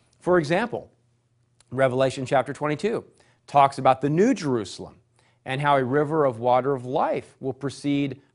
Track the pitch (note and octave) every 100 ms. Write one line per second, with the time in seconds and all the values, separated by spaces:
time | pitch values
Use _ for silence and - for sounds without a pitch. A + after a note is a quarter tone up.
0 | _ _ - F3+ D3 F3 A#3 A#2 - _
1 | _ _ _ _ _ _ - B2+ C3+ B2+
2 | C3+ C#3 B2+ C3+ B2+ C3+ D3+ D3 G3+ F#3
3 | - _ _ _ - C#3+ C#3 - C3 B2+
4 | C#3+ D#3 A3+ A#3+ D#3 A#2+ G2 - F2+ -
5 | _ _ _ _ B2 C3+ D3 C#3 B2 C#3+
6 | D3 D#3+ C#3 A2+ B2 B2+ B2+ C3+ B2 D3
7 | C#4 D3+ - - C3+ B2+ C#3 - D3 C#3+
8 | C#3+ C3 _